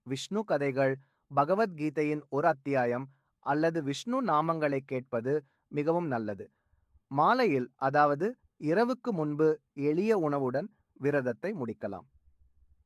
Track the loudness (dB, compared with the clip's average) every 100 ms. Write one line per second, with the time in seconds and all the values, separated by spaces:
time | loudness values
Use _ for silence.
0 | -10 -8 -6 -6 -2 0 0 0 0 0
1 | -8 _ -4 0 2 2 0 -2 -4 -2
2 | -2 -2 -4 0 0 0 0 0 0 0
3 | -6 _ _ _ -4 0 0 0 -4 -6
4 | -4 -4 0 2 2 0 0 -2 -4 -8
5 | -4 -4 -2 -2 -4 _ _ -4 0 0
6 | -2 -4 -4 -8 -12 _ _ _ _ _
7 | -6 2 2 4 2 2 -2 _ 0 4
8 | 4 4 -2 -6 _ -8 0 2 2 -2
9 | -4 -2 -2 2 2 2 _ -4 0 2
10 | 2 2 2 0 0 -2 -4 _ _ -6
11 | -2 0 0 -4 -6 -6 -6 -6 -8 -10
12 | -14 _ _ _ _ _ _ _